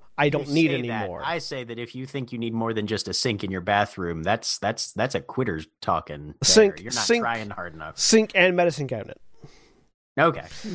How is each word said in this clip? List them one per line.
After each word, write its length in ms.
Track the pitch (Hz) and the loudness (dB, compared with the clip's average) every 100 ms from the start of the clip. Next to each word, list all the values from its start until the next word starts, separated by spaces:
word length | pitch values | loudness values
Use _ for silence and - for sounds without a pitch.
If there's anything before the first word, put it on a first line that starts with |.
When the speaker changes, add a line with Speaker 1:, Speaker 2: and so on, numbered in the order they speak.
| - - | -8 0
Speaker 1:
I 120 | 147 | 2
don't 180 | 143 139 | 2 0
Speaker 2:
you 60 | 147 | 4
Speaker 1:
need 120 | 160 | 4
Speaker 2:
say 40 | 139 | 2
Speaker 1:
any 100 | 120 | -2
Speaker 2:
that. 200 | 110 98 | -4 -4
Speaker 1:
more. 140 | 85 | -4
Speaker 2:
I 140 | 151 170 | -4 -6
say 260 | - 135 | -6 -8
that 140 | 117 117 | -8 -8
if 160 | 120 | -10
you 120 | 127 131 | -10 -8
think 240 | 139 120 | -6 -6
you 60 | 120 | -4
need 140 | 117 | -4
more 200 | 113 113 | -2 0
than 140 | 110 104 | 0 -2
just 200 | 104 - | -2 -2
a 60 | |
sink 300 | 92 127 104 | -2 0 0
in 80 | 98 | -2
your 100 | 92 | -4
bathroom, 640 | 90 101 104 - 87 85 | 2 2 2 -2 -4 -2
that's, 340 | 82 113 - - | 0 0 -2 -2
that's, 340 | 101 113 - | -2 -2 -6
that's 200 | - 123 | -2 -2
a 80 | 90 | -2
quitter's 460 | - - 123 80 78 _ | -4 -4 -2 -4 -8 _
talking 460 | - 85 - 73 76 | -2 -2 -2 -12 -14
there. 60 | - | -2
Speaker 1:
Sink, 360 | - 214 202 - | 6 8 6 4
Speaker 2:
You're 60 | 104 | -4
not 80 | 120 107 | -2 2
Speaker 1:
sink, 180 | 233 | 2
Speaker 2:
trying 260 | 117 117 107 | 0 -4 -6
hard 240 | 95 90 80 | -8 -10 -10
enough. 220 | 78 - | -12 -2
Speaker 1:
sink 320 | - 226 214 | 4 6 6
and 220 | 190 185 175 | 4 4 4
medicine 320 | 175 156 135 | 2 2 -4
cabinet. 340 | 113 - - - - - - _ _ _ _ _ - | -6 -8 -14 -18 -20 -20 -20 _ _ _ _ _ 2
Speaker 2:
Okay. 280 | 165 - - - 220 | 2 2 -8 -12 -10